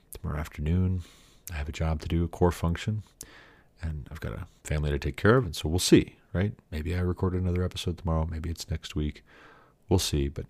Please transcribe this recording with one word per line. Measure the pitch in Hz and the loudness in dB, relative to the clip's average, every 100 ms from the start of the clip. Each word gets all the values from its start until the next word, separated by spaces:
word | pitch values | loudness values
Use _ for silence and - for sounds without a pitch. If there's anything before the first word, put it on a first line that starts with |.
| _ | _
tomorrow | - 82 76 | -10 -6 -6
afternoon." | - - 76 90 92 92 - - - - - | -6 -4 0 2 2 0 -6 -16 -20 -20 -8
I | 78 | -6
have | 71 | -6
a | |
job | - 80 78 | -2 -2 -2
to | - | 0
do, | 85 85 | 0 0
a | |
core | - 90 | 4 2
function, | - 85 85 - 107 - - - - - - _ _ | 4 0 -2 -2 -4 -6 -16 -20 -20 -20 -20 _ _
and | 80 76 - | -8 -8 -10
I've | 80 | -10
got | - | -8
a | 52 - _ | -8 -12 _
family | - 76 73 | -4 0 0
to | 71 | 0
take | 76 - | -2 2
care | 101 131 | 6 6
of, | 95 | 2
and | - | -4
so | 80 | 0
we'll | 87 | 0
see, | - 147 - - _ | 6 6 6 -4 _
right? | 87 101 - - | -2 0 -2 -10
Maybe | 78 78 90 | -6 -2 0
I | |
record | 90 90 92 | 0 0 0
another | 90 90 90 | 0 0 0
episode | 90 - 92 82 | -2 -4 -6 -4
tomorrow, | 85 80 82 | 0 0 0
maybe | 82 80 | -2 -6
it's | 82 - | -6 -6
next | 80 - 76 | -6 -4 -2
week. | 73 - - - - - - _ - | -2 -4 -14 -20 -20 -20 -20 _ 2
We'll | 92 | 2
see, | - 78 69 | 2 0 0
but | - | -4